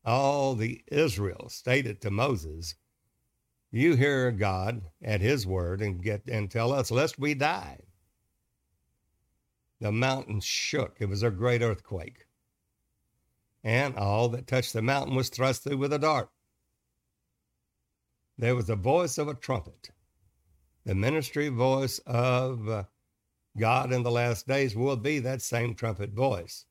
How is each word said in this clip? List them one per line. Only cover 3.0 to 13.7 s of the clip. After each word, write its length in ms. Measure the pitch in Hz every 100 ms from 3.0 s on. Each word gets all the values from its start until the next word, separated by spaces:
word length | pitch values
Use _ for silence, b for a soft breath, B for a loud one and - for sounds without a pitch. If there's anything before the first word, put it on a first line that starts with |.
| _ _ _ _ _ _ _
"You 240 | 113 160
hear 360 | 135 143 135 127
God 600 | 104 101 92 98 117 87 _
at 200 | - 104
his 240 | 104 143 98
word 340 | 95 87 95
and 220 | 104 90
get, 260 | 101 104 -
and 220 | 110 101
tell 220 | 117 117
us, 180 | 139 123
lest 280 | 120 156 -
we 140 | 147
die." 460 | 143 147 185 156 65 - _ _ _ _ _ _ _ _ _ _ _ _ _ _ _ _ _ _ _
The 120 | 104
mountain 480 | 110 131 135 - 107
shook. 580 | - - - 151 104 -
It 80 | 101
was 140 | 98
a 80 | 117
great 320 | 92 123 120
earthquake. 640 | 117 98 - 92 78 - _ _ _ _ _ _ _ _ _ _ _ _ _ _
And 320 | 107